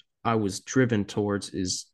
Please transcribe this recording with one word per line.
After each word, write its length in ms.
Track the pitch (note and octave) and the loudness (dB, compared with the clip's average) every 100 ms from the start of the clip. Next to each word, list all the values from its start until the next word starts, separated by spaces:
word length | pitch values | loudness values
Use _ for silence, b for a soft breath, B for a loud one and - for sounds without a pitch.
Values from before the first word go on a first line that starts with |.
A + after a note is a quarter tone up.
| _ _ A#2 | _ _ 0
I 100 | A2+ | 2
was 240 | G2+ F#2+ | 0 -2
driven 460 | - C3 B2 A2 G2 | -2 2 4 2 0
towards 440 | - G#2 G2+ - | -2 0 -2 -4
is 360 | F2+ F#2 F2+ - | -4 -4 -4 -10